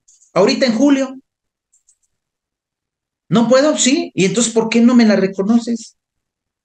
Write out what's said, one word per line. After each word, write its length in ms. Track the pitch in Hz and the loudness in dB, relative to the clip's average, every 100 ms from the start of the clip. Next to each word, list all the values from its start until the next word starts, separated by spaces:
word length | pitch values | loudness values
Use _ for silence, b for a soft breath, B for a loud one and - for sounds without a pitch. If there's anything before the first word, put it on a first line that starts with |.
| _ _ _ | _ _ _
ahorita 320 | 165 214 220 247 | -2 0 0 -2
en 100 | 220 | 0
julio, 400 | 285 269 262 269 - _ _ _ _ _ _ _ _ _ _ _ _ _ _ _ _ _ _ _ - | 2 0 -2 -10 -20 _ _ _ _ _ _ _ _ _ _ _ _ _ _ _ _ _ _ _ -4
¿no 180 | 208 226 | -2 2
puedo? 300 | 262 302 294 | 2 0 0
Sí. 340 | 247 320 - | 0 -2 -4
¿Y 120 | - 190 | -2 -2
entonces 260 | - 226 | -2 -4
por 180 | 233 226 | -2 -2
qué 120 | 233 | 2
no 120 | 240 | 4
me 120 | 247 220 | 4 2
la 100 | 190 | 2
reconoces? 800 | 190 196 190 233 - 233 - _ _ _ _ _ _ _ | -2 -4 -2 -2 -2 -8 -10 _ _ _ _ _ _ _